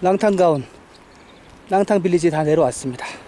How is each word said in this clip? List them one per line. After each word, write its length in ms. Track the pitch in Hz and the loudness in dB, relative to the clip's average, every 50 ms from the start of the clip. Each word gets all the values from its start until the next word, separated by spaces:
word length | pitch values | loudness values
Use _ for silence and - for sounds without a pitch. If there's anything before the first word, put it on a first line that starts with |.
랑탕 340 | 180 185 196 190 220 208 196 | -2 0 0 2 2 0 2
가온, 300 | 180 180 165 151 135 113 - - - - - - - - - - - - - - - - - - - - - | 2 2 2 2 0 -4 -10 -16 -20 -20 -20 -20 -20 -20 -20 -20 -20 -20 -20 -20 -20 -20 -20 -20 -18 -8 -2
랑탕 320 | 185 196 196 - 208 190 | 0 0 0 2 0 0
빌리지 280 | 165 180 175 165 165 170 | 0 0 0 2 0 0
다 140 | 151 156 156 | 0 0 0
내려왔습니다. 600 | 151 156 165 143 123 - - - 131 123 - - - - - - | 2 2 2 2 0 -2 -4 -8 -10 -10 -10 -12 -14 -14 -16 -20